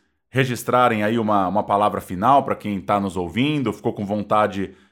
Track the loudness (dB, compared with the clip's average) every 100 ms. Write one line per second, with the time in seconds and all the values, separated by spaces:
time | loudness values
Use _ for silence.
0 | _ _ _ -2 0 -2 0 4 4 2
1 | 0 0 2 2 2 0 0 2 2 0
2 | -6 -2 4 4 2 -2 -4 -6 -2 0
3 | 0 -4 -4 -2 -2 0 -2 -4 -4 -4
4 | -4 -4 0 0 0 -2 -8 -10 _